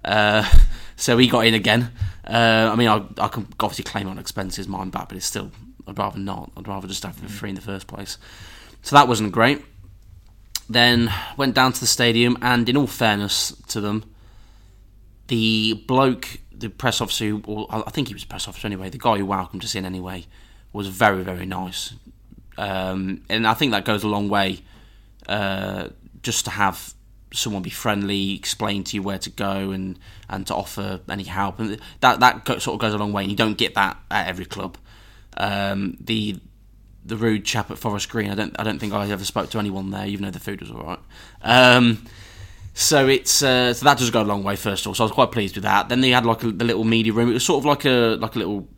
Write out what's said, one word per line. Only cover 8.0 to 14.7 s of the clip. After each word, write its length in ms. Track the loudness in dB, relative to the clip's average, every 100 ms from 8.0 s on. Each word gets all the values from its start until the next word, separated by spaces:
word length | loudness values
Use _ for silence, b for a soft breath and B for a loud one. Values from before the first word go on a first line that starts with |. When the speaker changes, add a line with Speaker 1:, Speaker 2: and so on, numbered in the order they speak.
| -14 -14 B B B B B B
Speaker 1:
So 140 | 6 8
that 100 | 8
wasn't 240 | 4 0
great. 320 | 2 2 2 -6 -20 -20 -20 -20 -20 -20 -20 -16 -16 -2
Then 440 | 4 6 6 2 -2 B -2
went 180 | 0
down 180 | 4 2
to 60 | 2
the 60 | -2
stadium, 500 | 2 2 4 4 2
and 260 | 0 0 2
in 80 | 0
all 100 | 0
fairness 640 | 0 2 2 -2 -4 -4 -8 -8
to 120 | -6
them, 220 | -4 -4 -6 b b b b b b